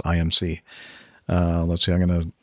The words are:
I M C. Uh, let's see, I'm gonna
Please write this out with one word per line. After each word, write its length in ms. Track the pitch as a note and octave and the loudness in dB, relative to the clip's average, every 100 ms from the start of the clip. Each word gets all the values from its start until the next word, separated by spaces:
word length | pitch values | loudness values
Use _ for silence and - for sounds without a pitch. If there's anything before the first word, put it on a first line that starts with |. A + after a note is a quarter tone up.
I 140 | - E2+ | 0 0
M 120 | E2+ | 2
C. 300 | - F2 D#2+ - - - - - _ - | 0 0 -8 -12 -20 -20 -20 -20 _ -2
Uh, 360 | F2+ E2+ E2+ | 0 2 0
let's 200 | E2+ E2+ - | 0 0 0
see, 60 | |
I'm 80 | F2 | 2
gonna 260 | F2 F2 E2 - | 2 0 -2 -8